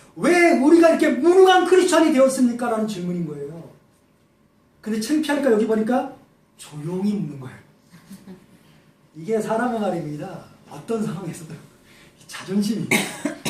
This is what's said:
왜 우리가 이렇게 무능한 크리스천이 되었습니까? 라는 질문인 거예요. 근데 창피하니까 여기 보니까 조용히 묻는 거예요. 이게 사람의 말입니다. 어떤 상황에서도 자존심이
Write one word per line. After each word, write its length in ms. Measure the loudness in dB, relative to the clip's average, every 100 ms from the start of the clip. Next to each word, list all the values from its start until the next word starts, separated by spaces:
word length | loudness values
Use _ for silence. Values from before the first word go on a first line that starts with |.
| -20 -4
왜 420 | 2 4 4 4
우리가 320 | 6 6 6
이렇게 180 | 4 2
무능한 560 | 2 4 6 6 6 4
크리스천이 460 | 4 4 4 4
되었습니까? 580 | 4 2 4 0 0 -4
라는 180 | -2 -4
질문인 380 | -6 -6 -6 -8
거예요. 400 | -10 -12 -14 -20 -20 _ _ _ _ _ _ _ _ _ _
근데 180 | -8 -6
창피하니까 520 | -2 -2 -2 0 2
여기 140 | 2 2
보니까 480 | 0 0 -2 -4 -12 _ _ _ _
조용히 560 | -18 -12 -8 -4 -4
묻는 260 | -4 -6 -10
거예요. 180 | -16 -18 _ _ _ -20 _ -20 -20 -20 _ _ _ _ _ _ _
이게 260 | -14 -6 -4
사람의 400 | -2 -4 -2 -4
말입니다. 640 | -4 -6 -8 -10 -12 -16 -20 _ _
어떤 320 | -18 -8 -6
상황에서도 480 | -6 -8 -10 -14 -16 -20 -20 _ _ _ -20 _ -20
자존심이 600 | -18 -6 -2 -2 -4 -2 -4 -4 -8 -10 -8 -10